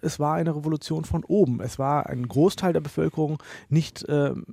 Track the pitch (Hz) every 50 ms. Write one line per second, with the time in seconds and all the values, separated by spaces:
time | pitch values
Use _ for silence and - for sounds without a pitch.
0 | - 165 - - 147 147 156 170 165 165 156 151 147 156 160 151 - - 165 156
1 | 160 - - 165 - - - 208 190 131 120 - - 127 - - 135 135 147 147
2 | - - - 127 123 120 - 135 156 196 - - 190 180 170 160 151 151 - -
3 | 160 160 - - 156 147 156 147 - - - - - - 139 160 156 - - -
4 | - - 147 147 143 139 - - - -